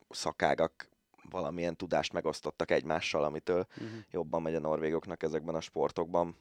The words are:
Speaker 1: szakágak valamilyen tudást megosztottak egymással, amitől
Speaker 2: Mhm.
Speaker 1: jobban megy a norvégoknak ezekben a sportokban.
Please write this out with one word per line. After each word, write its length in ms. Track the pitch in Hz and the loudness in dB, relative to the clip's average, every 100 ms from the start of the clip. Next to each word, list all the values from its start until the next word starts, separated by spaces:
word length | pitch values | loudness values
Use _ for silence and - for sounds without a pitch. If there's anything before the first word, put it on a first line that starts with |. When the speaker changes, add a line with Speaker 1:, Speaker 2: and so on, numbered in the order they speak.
| _ | _
Speaker 1:
szakágak 840 | - 80 - 80 71 80 - - _ _ - - | -6 -4 2 2 4 2 0 -16 _ _ -20 -8
valamilyen 460 | 92 76 87 85 82 | -4 -4 -2 -2 -4
tudást 360 | 90 80 73 | 0 2 2
megosztottak 580 | 87 80 76 - - - | 0 -2 -2 -4 -4 2
egymással, 540 | 80 65 80 - 80 | 2 4 0 0 0
amitől 420 | 73 76 - 90 92 - | 0 0 0 2 0 -6
Speaker 2:
Mhm. 100 | 113 110 107 | -10 -10 -8
Speaker 1:
jobban 320 | 90 78 82 | -6 -2 -2
megy 120 | 80 | 0
a 40 | 80 | 0
norvégoknak 600 | 76 78 78 80 95 85 | 0 0 2 0 -2 -4
ezekben 320 | 80 78 80 | -2 -2 -2
a 60 | 82 | -4
sportokban. 760 | - 82 76 - 85 87 87 - | -4 0 0 0 0 2 0 -2